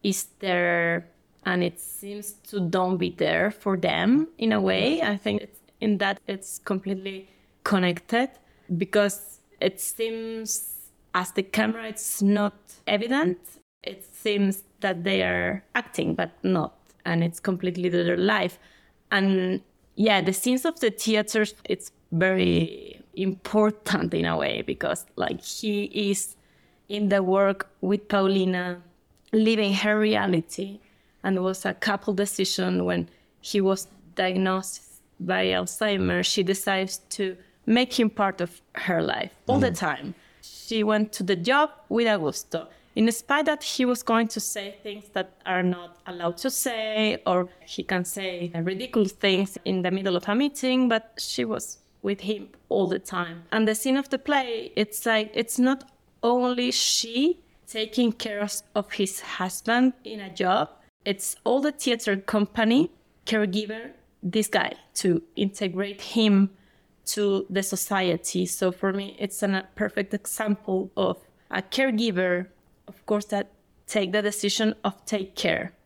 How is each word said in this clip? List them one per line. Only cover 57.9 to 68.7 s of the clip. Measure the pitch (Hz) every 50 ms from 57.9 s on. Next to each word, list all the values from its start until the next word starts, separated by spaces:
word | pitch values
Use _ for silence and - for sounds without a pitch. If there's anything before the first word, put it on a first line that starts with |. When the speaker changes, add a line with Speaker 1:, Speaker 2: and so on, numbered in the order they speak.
| - 254 240 233
Speaker 1:
care | 220 - - 220 208 208
of, | 208 202 - - - _ _
of | 208 202 -
his | - - 196 190 - -
husband | - - - - 185 185 - - - 226 226 247 254 262 254 _ _
in | 214 220 214
a | 196 185
job, | - - 196 180 190 - 156 - - _ _ _ _ _ _
it's | 202 196 196 - - - - _
all | - 240 277
the | 277 302
theater | 294 - - 262 233 226 - 214 196
company | 196 196 - - 208 208 - - 233 220 220 233 277 339 359 _ _ _ _ _ _ _
caregiver, | - 226 214 208 185 185 214 214 202 220 226 233 277 - _ _ _ _ _
this | - 180 180 220 208 -
guy, | - 190 - - - - - _ _
to | - - 185 175 - - _ _
integrate | - 208 196 196 - 208 185 170 185 202 202 202 196
him | - - - 233 220 214 202 196 196 190 - _ _ _ _ _ _ _ _ _ _
to | - - 208 208 202 196 196 190 -
the | 185 196
society. | 190 - 202 185 - - 202 190 190 180 165 165 - - - 180 185
So | 180 - - 196 185